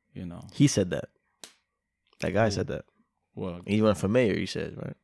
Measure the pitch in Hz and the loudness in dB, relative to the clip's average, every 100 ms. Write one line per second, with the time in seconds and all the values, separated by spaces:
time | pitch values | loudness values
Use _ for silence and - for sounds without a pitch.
0 | _ 95 90 85 - - 139 - 90 76 | _ -12 -12 -12 -16 4 4 4 0 -2
1 | - _ _ _ - _ _ _ _ _ | -6 _ _ _ -20 _ _ _ _ _
2 | _ _ 82 98 110 101 - - - _ | _ _ -2 2 2 0 -4 -6 -10 _
3 | _ _ _ - 92 87 90 107 110 101 | _ _ _ -10 -10 -8 -2 2 4 2
4 | 98 120 117 85 92 - 80 - - - | 2 4 4 2 -2 -6 -8 -8 -12 -12